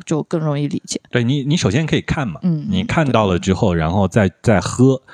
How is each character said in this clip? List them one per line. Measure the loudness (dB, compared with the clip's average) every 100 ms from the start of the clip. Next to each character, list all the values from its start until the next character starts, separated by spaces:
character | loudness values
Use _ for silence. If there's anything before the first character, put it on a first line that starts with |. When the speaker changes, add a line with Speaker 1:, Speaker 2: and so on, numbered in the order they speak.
| -4
Speaker 1:
就 | -4
更 | -2 -4
容 | -2 -2
易 | -4
理 | -6 -8
解。 | -10 _
Speaker 2:
对， | -2
你， | 0 0
你 | 0 0
首 | 0
先 | 0
可 | 0 -2
以 |
看 | -2 -4 -4
嘛， | -4
Speaker 1:
嗯， | -2 -2 -2
Speaker 2:
你 | -2
看 | -2 0 2
到 | 2 2
了 | 0
之 | 0
后， | 0 2
Speaker 1:
对。 | 0
Speaker 2:
然 | 0
后 | 0 0
再， | 2 0 0
再 | 0 2
喝， | 0 2 4 2 -4